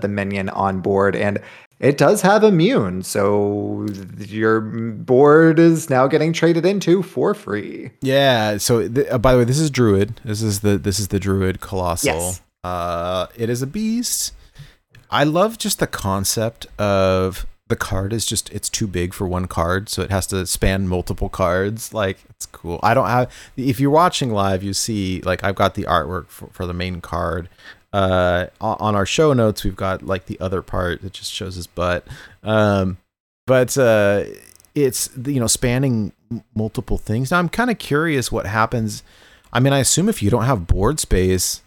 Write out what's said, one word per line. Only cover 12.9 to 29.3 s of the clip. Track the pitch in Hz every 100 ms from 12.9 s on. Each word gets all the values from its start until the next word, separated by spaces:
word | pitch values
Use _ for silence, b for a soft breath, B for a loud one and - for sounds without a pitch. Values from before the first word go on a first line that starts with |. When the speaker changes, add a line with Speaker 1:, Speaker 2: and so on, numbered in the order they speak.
| 85 87 92 87 107
Speaker 2:
it | 113
is | 120
a | 135
beast. | 208 220 233 233 - - b b b 147 b _ - -
I | 117 151
love | 156 208 233
just | 214 -
the | 151
concept | - 101 98 95 - 113 - - -
of | 104 98 95 92 92 98 - - -
the | 110
card | - 95 98
is | 113 -
just, | 110 -
it's | 101 -
too | - 110
big | 90 90
for | - 95
one | 90 90
card, | - 85 92 107
so | -
it | 90
has | 98 -
to | 95 87
span | - 104 95 95
multiple | 90 - 95 98
cards. | - 92 90 98 110 -
Like, | 110 98 98 _
it's | - -
cool. | - 82 82
I | 110
don't | 120 98
have, | 123 127 B B -
if | 131 117
you're | 139
watching | 151 175 - 131
live, | 104 98 95
you | 98
see, | 98 - 110 95 92
like, | - 92
I've | 98 98
got | 98
the | -
artwork | - 85 73 90 -
for, | - -
for | - 92
the | 87
main | 92 90
card. | - 85 85 85 87 B B B _
Uh, | 101 95 92 90 87 90 -
o-, | 107 107
on | 107 101
our | 95
show | - 156